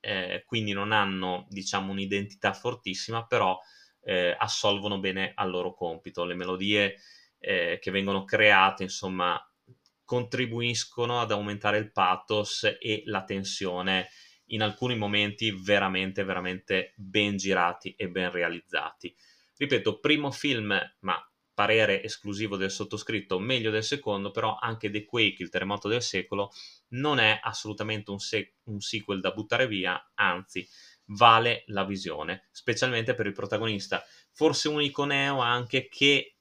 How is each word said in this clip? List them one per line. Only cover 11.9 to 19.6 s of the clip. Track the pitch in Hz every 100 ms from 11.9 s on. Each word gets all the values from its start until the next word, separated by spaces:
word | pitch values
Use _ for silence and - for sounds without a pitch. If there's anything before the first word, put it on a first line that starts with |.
pathos | - 92 92 - 107 101 - 113 -
e | 117 107
la | 107 101
tensione | 95 98 98 - 95 90 92 95 87 - - _ _
in | 110
alcuni | 107 104 123 117
momenti | 104 104 104 101 110
veramente, | 95 92 101 98 92 95 95
veramente | 95 92 92 92 - 95 - -
ben | 95 104 104 101
girati | 95 95 87 87 95 -
e | 95
ben | 92 90
realizzati. | 87 85 85 _ 80 78 - 85 _ _ _ _
Ripeto, | _